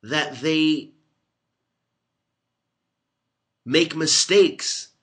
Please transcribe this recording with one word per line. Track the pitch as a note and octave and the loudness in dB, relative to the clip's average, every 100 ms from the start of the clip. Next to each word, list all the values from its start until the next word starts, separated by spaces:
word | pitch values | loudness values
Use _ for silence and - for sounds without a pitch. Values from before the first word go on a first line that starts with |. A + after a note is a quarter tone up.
that | G#2+ D3+ D3 C3 | -4 -4 -4 -6
they | C#3+ D#3+ D#3 D3+ - _ _ _ _ _ _ _ _ _ _ _ _ _ _ _ _ _ _ _ _ _ _ _ _ _ _ _ - | -2 0 0 0 -6 _ _ _ _ _ _ _ _ _ _ _ _ _ _ _ _ _ _ _ _ _ _ _ _ _ _ _ -2
make | C#3+ E3 D#3 | 0 0 -2
mistakes | D#3 - - F#3+ F#3 - - - - _ | 0 0 2 4 4 2 -8 -8 -12 _